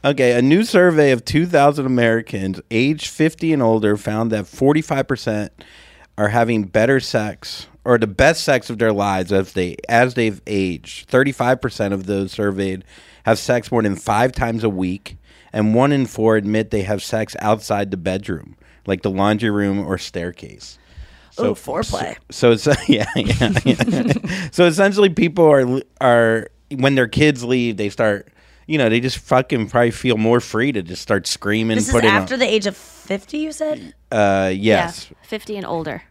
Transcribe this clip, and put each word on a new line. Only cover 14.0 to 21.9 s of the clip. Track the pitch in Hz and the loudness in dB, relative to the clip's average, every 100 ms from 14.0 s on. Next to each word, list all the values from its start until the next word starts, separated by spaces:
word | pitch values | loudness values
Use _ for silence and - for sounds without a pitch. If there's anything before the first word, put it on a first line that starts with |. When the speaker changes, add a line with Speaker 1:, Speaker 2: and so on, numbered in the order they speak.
| - 107 127 | -2 0 0
Speaker 1:
times | 123 117 113 | -2 -4 -2
a | 110 | -4
week, | 95 92 95 - - _ _ _ | -2 -4 -6 -12 -20 _ _ _
and | 107 107 | -2 0
one | 113 139 | 2 2
in | 139 123 | 2 -2
four | - 110 110 | 0 2 2
admit | 101 110 110 | 0 -2 -2
they | 110 | -4
have | 95 104 | -4 -6
sex | - 110 107 - | -4 -6 -6 -6
outside | 107 107 - 101 98 | -2 -2 -2 -4 -4
the | 95 | -6
bedroom, | 82 95 101 85 - - _ _ - | -4 -6 -6 -10 -10 -20 _ _ -6
like | 92 | -2
the | 104 | -2
laundry | 95 101 107 113 | 2 2 2 0
room | 104 101 98 | 0 0 -2
or | 82 95 | -4 -6
staircase. | - 92 87 - - - - - _ - - - _ | -6 -8 -10 -12 -20 -20 -20 -20 _ -20 -20 -20 _
So, | - - | -4 -4
Speaker 2:
Ooh, | |
foreplay. | - - 151 - | -4 -6 -6 -4